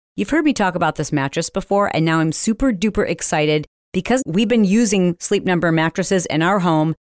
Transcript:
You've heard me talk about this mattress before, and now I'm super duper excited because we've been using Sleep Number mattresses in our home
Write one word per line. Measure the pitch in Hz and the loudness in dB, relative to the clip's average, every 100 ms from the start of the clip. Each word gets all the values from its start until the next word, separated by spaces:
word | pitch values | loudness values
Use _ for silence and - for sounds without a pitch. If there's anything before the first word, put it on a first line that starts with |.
| _ - | _ -8
You've | 202 | -2
heard | 311 | 0
me | 302 | 0
talk | - 190 | 0 -2
about | 175 165 - | 0 -2 -2
this | 151 | -4
mattress | 147 139 - 165 | -2 -2 -4 -4
before, | 196 185 202 202 | -6 -2 0 0
and | 151 | 0
now | 160 160 | 0 2
I'm | 160 | 0
super | - - 226 269 | 0 -2 0 -2
duper | 190 214 208 - | 0 -2 0 -2
excited | 165 - 160 151 151 151 _ _ | -2 -2 0 0 0 -2 _ _
because | 185 - 254 269 | -6 0 -2 0
we've | 175 226 | 0 2
been | 233 | 2
using | 196 214 240 190 180 - | 4 4 2 2 0 0
Sleep | - 208 | -2 -2
Number | 185 175 170 | 0 0 2
mattresses | 160 160 - 180 190 - | 2 0 -2 0 0 0
in | 151 | 0
our | 165 202 | 0 2
home | 175 156 160 156 _ | 2 2 0 -2 _